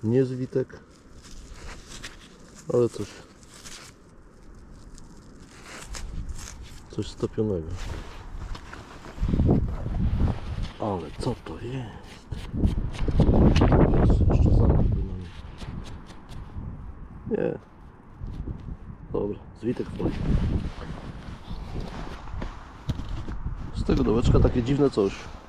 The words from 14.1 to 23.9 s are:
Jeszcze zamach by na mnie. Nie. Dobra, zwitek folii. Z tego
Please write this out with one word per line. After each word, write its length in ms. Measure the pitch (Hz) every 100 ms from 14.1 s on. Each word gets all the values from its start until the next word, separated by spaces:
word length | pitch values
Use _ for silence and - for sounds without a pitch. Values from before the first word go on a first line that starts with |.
| - -
Jeszcze 200 | - - -
zamach 260 | 110 -
by 200 | - -
na 100 | -
mnie. 140 | - - - - - - - - - - - - - - - - - - - - - -
Nie. 280 | 240 - - - - - - - - - - - - - - - - -
Dobra, 260 | - 101 98 - -
zwitek 260 | 110 123 107
folii. 300 | - - - - - - - - - - - - - - - - - - - - - - - - - - - - - - - - - - - - - - -
Z 80 |
tego 200 | -